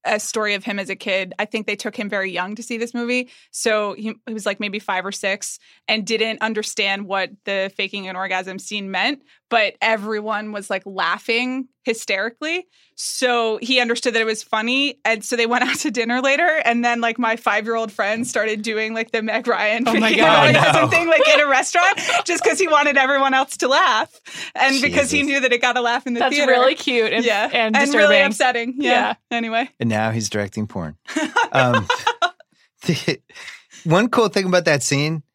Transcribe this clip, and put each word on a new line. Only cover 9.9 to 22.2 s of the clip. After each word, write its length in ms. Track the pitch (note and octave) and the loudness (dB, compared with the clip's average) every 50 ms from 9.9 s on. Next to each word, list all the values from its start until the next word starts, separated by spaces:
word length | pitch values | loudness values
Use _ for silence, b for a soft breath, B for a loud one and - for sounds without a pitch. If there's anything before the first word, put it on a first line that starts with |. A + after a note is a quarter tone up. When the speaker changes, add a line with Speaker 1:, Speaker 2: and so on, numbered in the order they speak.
| A3+ G#3+ G3+ G#3+ A3 G#3 G#3 G#3+ G#3+ G#3 G#3+ G#3+ G#3 | 0 0 -2 -6 -6 -6 -4 -4 -6 -4 -6 -6 -10
Speaker 1:
was, 160 | G3+ G3 - | -10 -6 -6
like, 140 | G3+ F#3+ F#3 | -6 -6 _
laughing 800 | G3+ G3 F#3 F3 E3 G3+ G#3 - - A3+ A#3 B3 B3+ B3+ C4 C4 _ _ _ _ | -8 -4 -2 -2 -2 -2 -4 -2 -2 -2 -2 -2 -2 -6 -8 -8 _ _ _ _
hysterically. 840 | - A3+ A3+ - - G3+ F#3+ G3+ A#3 A#3 _ D4+ D#4 E4+ F#4 F4+ _ _ _ _ _ _ | -4 -4 -4 -4 -4 -2 -2 -2 -6 -6 _ -8 -6 -6 -6 -8 _ _ _ _ _ _
So 640 | - - - - - C4 B3 A#3+ A#3 A3+ A3 A3 - | -12 -10 -10 -4 -2 0 0 2 2 0 -2 -2 -4
he 180 | - A3+ C4 B3+ | -2 0 2 2
understood 360 | B3 A3+ A#3 A#3+ - B3+ G#3+ | 2 0 -2 -2 -2 -2 0
that 60 | A3+ | 0
it 40 | A3+ | 0
was 160 | A3 A3 G#3+ | 0 -2 -6
funny. 560 | - _ - A3 G#3+ A#3+ B3+ C4+ C#4 C#4+ - _ _ | -4 _ -4 -2 -2 -2 -2 0 -2 -2 -6 _ _
And 180 | A3+ A3+ A3 G3 | -2 -2 -2 -2
so 120 | - B3 | -4 0
they 100 | A#3 A#3 | 0 0
went 180 | A3+ A#3+ B3+ B3 | 2 2 0 0
<laughs> 60 | B3+ | 0
out 80 | C4 - | -2 -2
to 120 | - D#4 | -4 -4
dinner 280 | G#3+ B3 A#3 A3+ A#3+ B3+ | -2 -2 -2 -2 -2 0
later. 280 | B3+ C4+ C#4 C#4+ F4 F4+ D#4 D#4 - | 2 2 2 2 2 2 0 2 2
And 180 | A#3 A#3 A#3+ A#3 | 2 0 2 2
then, 160 | A#3+ A#3 A#3 | 0 0 0
like, 200 | A#3 A#3 A#3 B3 | 0 -2 -2 0
my 160 | B3 A3+ A3+ | -2 -2 -2
five-year-old 560 | A3+ - A#3+ G3+ G#3+ G#3+ A3+ A#3 A3+ A3+ A3 | 0 0 0 0 0 -2 -2 -4 -4 -4 -6
friend 340 | G#3 - G3+ G3+ G#3+ A3+ B3 | -4 -4 -2 -2 -2 -2 -4
started 360 | A#3+ - A3+ G#3+ A3 G#3+ G#3+ G#3 | -4 -2 -2 0 0 -2 -4 -4
doing, 320 | A3+ A3 G#3+ A3 A3 A3+ | -4 -2 -2 -4 -4 -4
like, 160 | A3 A3+ - | -6 -4 -2
the 100 | - A3+ | -4 -2
Meg 240 | A3 A3 A3 C4 B3+ | -2 0 -2 -2 0
Ryan 420 | A#3+ G#3+ F3+ G#3 G#3+ A3 A#3 A#3+ | 0 0 2 2 0 0 0 0
Speaker 2:
Oh 60 | A3+ A3+ | 2 2
my 160 | G#3+ A3 A3 | 4 4 4
Speaker 1:
faking 140 | G#3+ F#3 E3 | 4 6 6
an 20 | |
Speaker 2:
God. 220 | D#3+ D#3+ D3 C#3+ | 6 6 6 6
Speaker 1:
orgasm 280 | D3+ D3 D3 - D#3 D3 | 6 6 6 6 6 6
Speaker 3:
Oh, 60 | - C3 | 4 4
no. 20 | B2 | 4
Speaker 1:
thing, 180 | - E4+ F4 | 2 2 4
like, 140 | E4 D#4+ D4 C4 D#4 D#4 | 4 4 6 6 6 6
in 60 | C#4+ | 6
a 60 | D4 | 6
restaurant 520 | C#4+ C4+ C4 D4+ - - F4 F4 F#4+ G4+ - F#4 G#4+ | 4 4 2 2 2 2 2 4 4 2 0 -2 -2
<laughs> 140 | - F4 | -2 -2